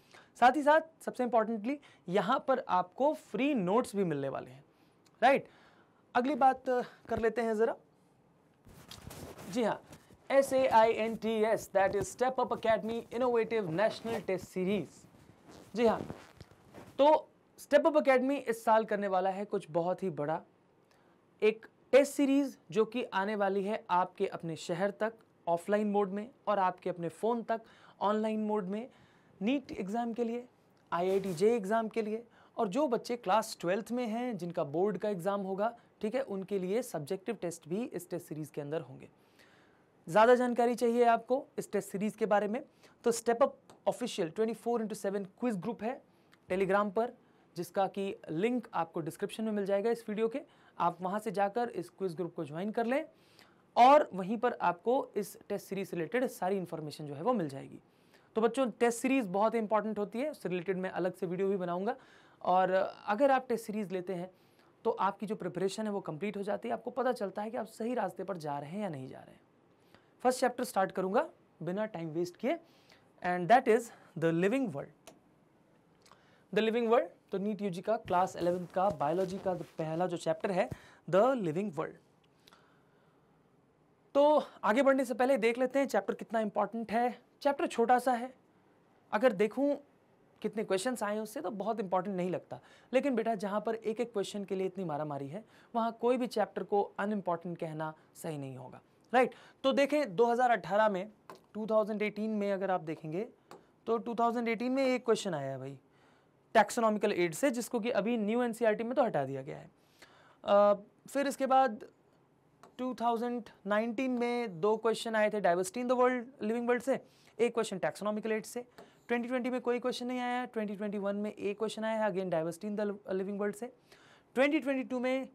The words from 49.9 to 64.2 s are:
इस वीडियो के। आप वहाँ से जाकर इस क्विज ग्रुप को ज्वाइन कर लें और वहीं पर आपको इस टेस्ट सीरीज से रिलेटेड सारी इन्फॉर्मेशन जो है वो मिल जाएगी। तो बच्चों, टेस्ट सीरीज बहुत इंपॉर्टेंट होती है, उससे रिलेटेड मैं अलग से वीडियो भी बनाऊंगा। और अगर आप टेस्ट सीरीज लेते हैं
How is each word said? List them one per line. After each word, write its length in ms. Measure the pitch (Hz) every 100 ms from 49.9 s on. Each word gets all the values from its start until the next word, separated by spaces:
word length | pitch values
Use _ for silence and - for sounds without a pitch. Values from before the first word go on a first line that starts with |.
इस 180 | 226 -
वीडियो 200 | 208 220
के। 120 | 262 330 _ - -
आप 240 | 170 170
वहाँ 160 | 180 208
से 120 | 220
जाकर 380 | 185 202 214 240
इस 220 | - 170
क्विज 240 | - 190 160
ग्रुप 180 | 175
को 100 | 170
ज्वाइन 260 | 151 156 202
कर 160 | 214 233
लें 180 | 262 320 _ _ _ - _ _ -
और 320 | 247 294 294
वहीं 240 | 185 185 226
पर 140 | 240
आपको 580 | 240 180 170 - 262 - -
इस 200 | 196 - -
टेस्ट 180 | 202 -
सीरीज 220 | 190 185
से 80 | -
रिलेटेड 300 | 160 247 262
सारी 300 | - 185 202
इन्फॉर्मेशन 500 | 175 160 151 135 151
जो 80 |
है 80 | 143
वो 100 | 185
मिल 160 | 247 156
जाएगी। 320 | 135 139 - _ _ _ _ _ -
तो 40 |
बच्चों, 300 | 226 233 262
टेस्ट 280 | - 233 233
सीरीज 280 | 262 269 208
बहुत 280 | 185 220
इंपॉर्टेंट 440 | 233 214 214 208 214
होती 220 | 202 226
है, 100 | 294
उससे 180 | 285 185
रिलेटेड 280 | 180 170 185
मैं 140 | 185
अलग 240 | 180 185
से 120 | 180 180
वीडियो 220 | 175 196
भी 80 | 196
बनाऊंगा। 400 | 180 175 202 269 - - - _
और 280 | - 185 185
अगर 600 | 190 - - - 208 285
आप 180 | 262 262
टेस्ट 180 | 226 -
सीरीज 260 | 208 196
लेते 220 | 185 180
हैं 160 | 180